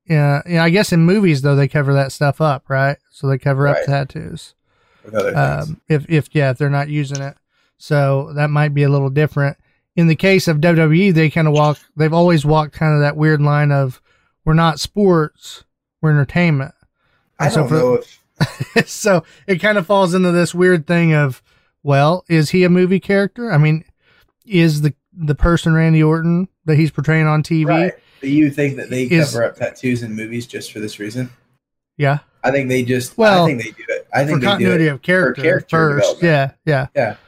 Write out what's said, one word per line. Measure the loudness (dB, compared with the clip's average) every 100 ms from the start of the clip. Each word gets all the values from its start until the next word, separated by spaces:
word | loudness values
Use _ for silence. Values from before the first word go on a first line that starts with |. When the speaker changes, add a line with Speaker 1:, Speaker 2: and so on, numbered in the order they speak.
| -2
Speaker 1:
Yeah, | 0 2 0 -2
yeah, | 0
I | 2
guess | 2 2
in | 2
movies, | 4 4 2 2
though, | 0 0
they | 0
cover | -2 0
that | 0 -2
stuff | -2 -4 0
up, | -2 -2 -4
right? | -4 -2 -4 _
So | -8 -4
they | -2
cover | -2 0 0
up | -2
Speaker 2:
Right. | -2
Speaker 1:
tattoos. | -4 -6 -10 -14 -16 -18 _ _ _ _ _
Speaker 2:
With | -8
other | -4 -2
things. | -2 -2 -4 -8
Speaker 1:
Um, | -10 -4
if, | -4 0
if, | -2 -2
yeah, | -2 -2
if | -2
they're | -2
not | -4 -4
using | -6 -6 -8
it. | -12 -16 _ _ _ _
So | -2 0 2 0 -4
that | -4 -2
might | 0 0
be | 2
a | 2
little | 2 0
different. | 0 0 0 -4 -4 _ _ _ 0
In | 2
the | 2
case | 2 2 2
of | 0
W | 2 4
W | 4 4
E, | 4
they | 4 2
kinda | 2 0
walk, | 2 2 -2 _ -2
they've | 0
always | 2 2 2
walked | 2 0 0 -2
kinda | 0 2
that | 0 0
weird | 0 2
line | 2 2 2
of, | 0 -2 -6 _ _ _ _ 0
"We're |
not | 2 2 -2
sports, | -6 0 2 2 0 _ -20 -20 _ _ _ -4
we're | 0
entertainment." | 0 0 0 0 0 -4 -16 _ _ _ _ _ -4
Speaker 2:
I | -2
Speaker 1:
And |
so | 0
Speaker 2:
don't | 0
Speaker 1:
for |
Speaker 2:
know | 0 2
if | 0 -4 _ _ -6
Speaker 1:
<laughs> | -6 -6 -4 -4 -4
so | -4 0 0 -2 _ -6
it | -4
kinda | 0 -2
falls | 0 0 2
into | 0 0
this | 0 0
weird | 0 2 2 0
thing | 0 2
of, | 2 0 -4 _ _ _ _
well, | 0 2 2 0 0
is | 0 2
he | 2
a | 4
movie | 4 2 0
character? | 0 0 -2 -6 -2
I | 2
mean, | 2 0 -6 _ _ _ _ _ -4
is | 2 2 2
the, | -2 -4 _
the | -8 -4
person | 0 2 2 2
Randy | 2 2 4
Orton | 2 0 0 -2 -4 _
that | -2 0
he's | 0
portraying | -2 -2 0 0
on | 0
T | -2 -2
V | 0
Speaker 2:
Right. | 0 -2 -6 _ -12
Do | -2
you | 0 0
think | 0 -4 -4
that | -8
they | -6
Speaker 1:
is | 0 0 0
Speaker 2:
cover | -2
up | -4 -4
tattoos | -10 -6 -4 -4
in | -6 -10
movies | -10 -10 -10
just | -14 -14
for | -12
this | -12 -10
reason? | -10 -10 -10 _ _ _ _ _ _ -4
Speaker 1:
Yeah. | -2 -2 _ _
Speaker 2:
I | -4
think | -2 -2
they | -2
just, | -2 -4 -4 0
Speaker 1:
Well, | 2 4
Speaker 2:
I | 2
think | -2
they | -10
do | -14 -10
it. | -10 -6
I | -4
think | 0 0
Speaker 1:
for |
Speaker 2:
they | 0
Speaker 1:
continuity | 0 0 0
Speaker 2:
do | 0
it |
Speaker 1:
of | -2
character | -2 0 0 -2
Speaker 2:
for | -2
character | -2 -2 0 0 0
Speaker 1:
first. | -2 0
Speaker 2:
development. | 0 2 -2 -6 -2
Speaker 1:
Yeah, | -2 -2
yeah. | -4
Speaker 2:
Yeah. | -4 -6